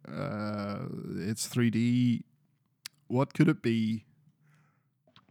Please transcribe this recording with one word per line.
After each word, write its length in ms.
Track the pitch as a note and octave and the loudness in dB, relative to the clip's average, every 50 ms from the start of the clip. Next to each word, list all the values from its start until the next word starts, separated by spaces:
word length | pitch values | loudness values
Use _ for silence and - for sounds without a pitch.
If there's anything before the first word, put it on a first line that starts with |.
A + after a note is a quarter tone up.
| - - | -14 -12
Uh, 800 | - F2+ G2 F#2+ G#2 G#2 G#2 G#2+ G#2+ G#2 G2+ G2+ G2+ F#2 F2 F2 - - - - - F#2+ E2+ G#2 | -8 -6 -6 -4 -4 -4 -4 -4 -4 -4 -4 -6 -6 -6 -8 -8 -8 -10 -8 -8 -8 -6 -4 -4
it's 180 | A2+ - - | -4 -4 -6
three 240 | - - B2 A#2+ A#2 | -2 2 2 2 4
D. 540 | G#2+ A2 A#2 A#2+ A#2+ B2 B2 A#2+ A#2 - - _ _ _ _ _ _ _ _ _ _ _ - - _ _ _ | 4 2 2 2 4 4 4 4 2 0 -4 _ _ _ _ _ _ _ _ _ _ _ -20 -20 _ _ _
What 280 | - A#2 B2+ C#3 - - | -2 0 0 0 0 2
could 140 | - D3+ D#3+ | 4 4 4
it 140 | D3+ - | 4 2
be? 420 | - A#2 A2+ A2+ A2 A2 A2+ A2 - _ _ _ _ _ _ _ _ _ _ _ _ _ _ _ _ _ _ _ _ _ _ - _ _ | 0 0 2 2 2 0 0 -4 -6 _ _ _ _ _ _ _ _ _ _ _ _ _ _ _ _ _ _ _ _ _ _ -20 _ _